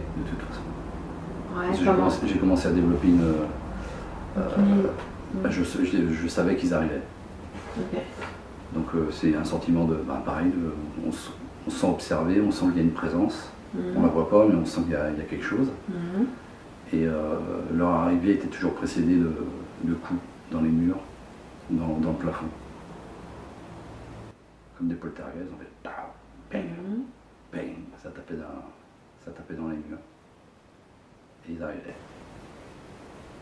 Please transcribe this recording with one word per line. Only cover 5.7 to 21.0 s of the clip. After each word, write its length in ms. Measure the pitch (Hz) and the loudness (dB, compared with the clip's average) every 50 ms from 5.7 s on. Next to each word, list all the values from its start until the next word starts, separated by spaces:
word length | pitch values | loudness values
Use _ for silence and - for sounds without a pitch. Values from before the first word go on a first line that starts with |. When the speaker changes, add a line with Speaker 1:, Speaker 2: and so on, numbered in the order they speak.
| - - 90 90 98 92 85 82 | 0 0 0 2 4 2 2 2
Speaker 1:
je 160 | 80 80 85 82 | 2 0 -2 -2
savais 280 | - 101 85 92 98 | 0 2 2 2 2
qu'ils 180 | - - 87 87 | 2 2 2 2
arrivaient. 280 | 80 80 78 71 69 - - - - - - - - - - - - - - - - | 2 2 0 -2 -4 -6 -8 -12 -14 -16 -14 -14 -14 -14 -12 -12 -12 -12 -10 -6 -6
Speaker 2:
Ok. 240 | 185 - - - - - - - - - - - - - - - - - - | -6 -4 -4 -6 -6 -6 -8 -10 -10 -10 -12 -12 -14 -16 -16 -14 -12 -8 -4
Speaker 1:
Donc, 120 | 82 80 - - | -4 -4 -2 0
euh, 120 | 85 78 76 | 0 0 0
c'est 240 | 78 - - 80 76 | -2 0 2 2 2
un 80 | 76 82 | 2 0
sentiment 420 | - 87 82 - - 85 85 85 | -2 -2 -2 2 4 4 4 4
de, 100 | 80 80 | 4 2
bah, 260 | 78 64 65 67 65 - | 0 0 -2 -4 -4 -4
pareil, 220 | - 78 78 85 92 | -4 -2 2 2 2
de, 260 | 92 87 85 78 76 73 76 76 - - - - | 2 2 0 -2 -2 -4 -6 -8 -6 -6 -4 -4
on 40 | |
se, 180 | - - - - - - - - - - - - | -4 -6 -8 -12 -12 -12 -14 -14 -14 -12 -8 -8
on 20 | |
se 100 | - - | -4 0
sent 80 | - 98 | 2 2
observé, 540 | 85 - - - 85 78 80 87 95 104 | 2 2 0 0 0 2 4 4 6 6
on 100 | 104 98 | 6 4
sent 140 | 85 - 90 90 | 4 4 4 4
qu'il 100 | 87 87 | 6 6
y 20 | |
a 40 | 82 | 6
une 80 | 82 | 4
présence. 580 | 80 - - 82 80 85 320 330 - - - - - - - - - | 4 2 0 0 2 4 4 2 2 -2 -8 -12 -14 -16 -14 -8 -4
Speaker 2:
Mhm. 60 | 92 90 90 90 - | -4 -2 0 4 6
Speaker 1:
On 40 | |
la 60 | - 85 | 6 6
voit 220 | 80 82 82 - | 6 4 4 6
pas, 160 | 104 104 107 110 | 8 8 10 10
mais 80 | 92 | 8
on 100 | 85 80 | 6 4
sent 160 | - - - | 2 0 -2
qu'il 120 | 82 85 80 | 0 0 0
y 20 | |
a, 160 | 73 76 76 | 0 0 0
il 60 | 76 76 | -2 -4
y 40 | |
a 40 | 76 | -4
quelque 200 | - 82 - - | -6 -6 -6 -4
chose. 240 | - - 117 135 131 - - - - | -2 0 2 2 2 0 -4 -8 -6
Speaker 2:
Mhm. 360 | 180 175 170 175 185 196 240 262 - - - - - - - - - - - - - | -6 -4 -4 -2 0 0 0 0 0 -4 -14 -16 -18 -18 -18 -18 -18 -18 -8 -2 0
Speaker 1:
Et, 120 | 82 80 82 | 2 2 2
euh, 280 | 80 78 76 - - - 82 85 87 85 82 82 82 | 2 0 -2 -2 -2 -2 -4 -4 -4 -4 -4 -2 0
leur 140 | 82 87 87 | 2 4 4
arrivée 420 | 87 85 85 87 90 87 87 101 98 | 4 4 4 4 4 4 6 6 4
était 140 | - - - | 4 4 -2
toujours 260 | - - 95 85 - | -4 -2 -2 -2 0
précédée 420 | - - - - 95 80 85 90 90 | -2 -4 -2 0 2 4 6 6 6
de, 140 | 85 80 78 76 - - - - - - - - 82 | 6 4 2 -2 -4 -6 -8 -8 -10 -12 -10 -4 -2
de 100 | 82 82 | -2 -2
coups 260 | - - - 90 87 - - - - - - | -2 -2 -4 -4 -4 -4 -6 -16 -18 -10 -6
dans 100 | - 80 | -2 0
les 80 | 80 80 | 2 4
murs, 300 | 80 82 85 90 92 - | 4 4 4 2 2 0